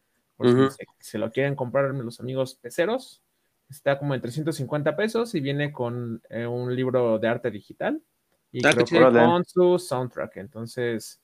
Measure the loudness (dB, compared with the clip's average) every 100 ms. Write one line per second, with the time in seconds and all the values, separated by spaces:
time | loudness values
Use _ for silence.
0 | _ _ _ -2 2 4 2 -2 -18 _
1 | -10 -6 -4 -2 -2 -2 -2 -2 -2 -4
2 | -8 -10 -8 -4 -6 -8 -8 -2 -2 -2
3 | -8 -20 _ _ _ _ -20 -6 -2 -2
4 | -2 -4 -4 -6 -4 -4 -4 -2 -2 -2
5 | -2 -2 -2 -2 -2 -2 -4 -4 -6 -4
6 | -6 -10 -10 -8 -6 -4 -4 -2 0 2
7 | 2 2 0 -2 -4 -6 -12 -6 -4 -4
8 | _ _ _ _ _ -2 2 4 4 6
9 | 8 8 6 4 2 4 4 4 0 -4
10 | -4 -8 -10 -10 -14 -12 -10 -6 -4 -4
11 | -8 -20